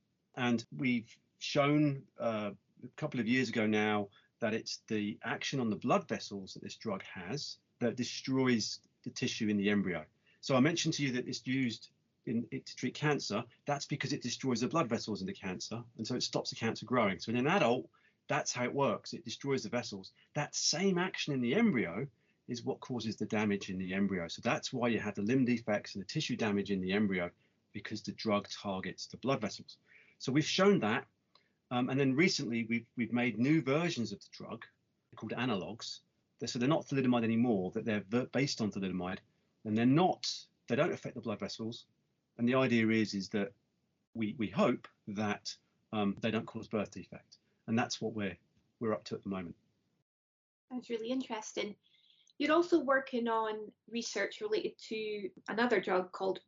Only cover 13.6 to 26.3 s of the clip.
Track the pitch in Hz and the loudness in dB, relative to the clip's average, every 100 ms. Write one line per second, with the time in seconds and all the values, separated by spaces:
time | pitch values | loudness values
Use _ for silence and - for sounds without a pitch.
13.6 | - 143 - 147 139 131 123 - 131 113 | -6 -6 -4 -4 -4 -4 -4 -4 -2 0
14.6 | 120 170 127 113 - 95 95 - 95 90 | 0 0 0 -2 -2 -4 -6 -6 -8 -6
15.6 | - 117 117 - 110 127 - 113 - - | -8 -10 -10 -10 -6 -4 -2 -2 -4 -4
16.6 | 113 107 104 123 101 95 - 120 139 196 | -4 -4 0 2 2 0 -2 0 2 4
17.6 | 120 127 - _ _ _ - 139 - 123 | 4 2 -2 _ _ _ -4 -2 -2 -2
18.6 | 120 123 131 101 - 120 113 - 139 131 | -2 2 2 0 -6 -10 -10 -6 -2 -2
19.6 | 107 120 - 98 95 _ _ 151 147 - | 0 -4 -4 -10 -12 _ _ -6 -4 -2
20.6 | - 156 196 175 185 - - 135 120 180 | 0 2 2 2 0 -2 -2 0 2 4
21.6 | 226 127 87 92 139 _ _ _ - 120 | 4 4 0 -2 -8 _ _ _ -10 -6
22.6 | 117 - - 120 113 101 104 107 107 101 | -4 -6 -6 -4 -4 -4 -2 0 2 0
23.6 | - 92 92 95 98 92 85 - 117 151 | -2 -6 -4 0 0 0 -4 -4 -2 -2
24.6 | - 127 120 107 104 104 101 135 120 120 | -2 -2 0 0 -2 -2 2 4 4 2
25.6 | - 104 - 101 95 156 - | 0 -2 -2 -8 -4 -4 -2